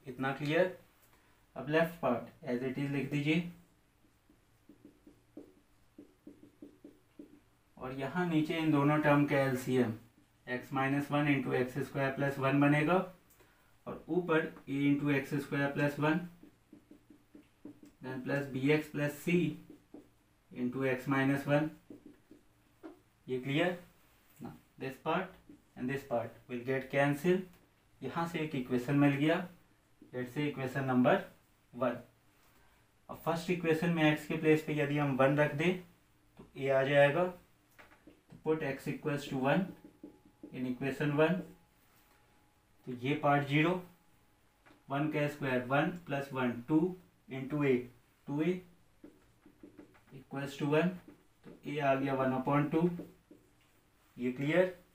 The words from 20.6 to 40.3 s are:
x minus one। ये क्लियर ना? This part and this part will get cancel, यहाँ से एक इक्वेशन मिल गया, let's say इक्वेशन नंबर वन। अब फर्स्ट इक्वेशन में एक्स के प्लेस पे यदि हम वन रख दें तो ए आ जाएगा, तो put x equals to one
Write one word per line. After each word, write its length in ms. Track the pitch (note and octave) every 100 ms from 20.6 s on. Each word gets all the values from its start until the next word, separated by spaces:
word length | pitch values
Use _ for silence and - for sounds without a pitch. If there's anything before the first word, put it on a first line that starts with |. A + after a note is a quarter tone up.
| B2 C3 C3+
x 200 | B2 -
minus 320 | C3+ C3+ C#3 C#3+
one। 220 | D3 D#3 - _ - - - _ - _ _ _ _ - - _ _ -
ये 120 | B2+
क्लियर 380 | C3+ C#3 F3 F3+ - _ _ _ _ -
ना? 140 | - - _ -
This 140 | C3+ - D#3+
part 260 | F3 F#3 - - - _ -
and 140 | B2+
this 140 | C#3 -
part 240 | A#2+ A2+ - -
will 120 | B2 A#2+
get 220 | C3 C3
cancel, 480 | C#3 C#3+ C#3+ F3+ F#3 - - _ _ _ _
यहाँ 240 | - - E3+
से 100 | D#3+
एक 160 | D#3 C3+
इक्वेशन 380 | B2 B2 - C#3+
मिल 160 | C#3+ C#3
गया, 200 | D3+ F3 F#3 - _ _ _ _ -
let's 200 | B2 B2
say 120 | - D3
इक्वेशन 360 | C3+ B2+ C3+
नंबर 400 | C3 B2+ C3 G3 - - _ _ _
वन। 260 | A#2+ B2 A#2 - _ _ _ _ _ _ _ _ _ _
अब 120 | -
फर्स्ट 260 | - E3 -
इक्वेशन 400 | E3+ E3 D#3+ F3
में 120 | E3+ D#3
एक्स 140 | D3+ -
के 100 | D#3
प्लेस 240 | D#3+ D#3 -
पे 120 | D3
यदि 200 | C#3 D3
हम 180 | C#3+ B2+
वन 200 | C3+ D3
रख 160 | D3
दें 240 | C#3+ E3+ F3+
तो 680 | - _ _ _ _ _ - -
ए 120 | C3+
आ 140 | C3+
जाएगा, 400 | C3+ C#3+ C#3+ D#3
तो 1120 | F3+ - _ _ _ _ - - - - _ - -
put 180 | D#3 C#3
x 220 | C3+ -
equals 400 | C3 D3+ C#3+ -
to 140 | C3+
one 220 | C3 E3+ G3 - - _ - - -